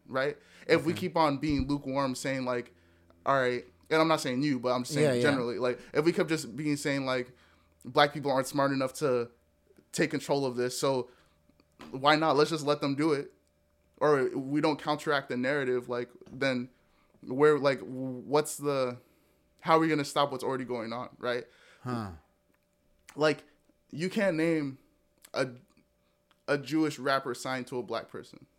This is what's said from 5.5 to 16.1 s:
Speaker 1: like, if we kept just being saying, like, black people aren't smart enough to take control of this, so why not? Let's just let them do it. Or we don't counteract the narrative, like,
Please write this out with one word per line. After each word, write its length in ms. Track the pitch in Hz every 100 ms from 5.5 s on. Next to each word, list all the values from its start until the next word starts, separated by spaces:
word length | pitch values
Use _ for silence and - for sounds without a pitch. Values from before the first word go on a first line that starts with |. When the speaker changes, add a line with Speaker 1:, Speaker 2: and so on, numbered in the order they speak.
| 107
Speaker 1:
like, 220 | 123 120 -
if 120 | 139
we 80 | 156
kept 160 | 185 165
just 280 | 156 135 120
being 200 | 151 143
saying, 280 | 151 139 131
like, 260 | 127 123 - _ _ _ _
black 280 | - 131 147
people 180 | 156 139
aren't 160 | 135 131
smart 240 | 143 139
enough 220 | 135 131
to 340 | - 151 123 117 - _ _ _ - _
take 200 | - 160
control 360 | 151 - 143 139
of 80 |
this, 240 | 120 123 127
so 300 | 143 131 123 - _ _ _ _ _ _ -
why 240 | 131 139
not? 220 | 151 160 139
Let's 140 | 151
just 140 | 156 143
let 140 | 147
them 140 | 143
do 180 | 139 160
it. 200 | 139 - - _ _ _ _ _ _
Or 260 | 151 143 127
we 260 | - 135 147
don't 180 | 160 143
counteract 520 | - 147 160 143 139
the 60 | 123
narrative, 500 | 131 147 131 123 120
like, 220 | 120 123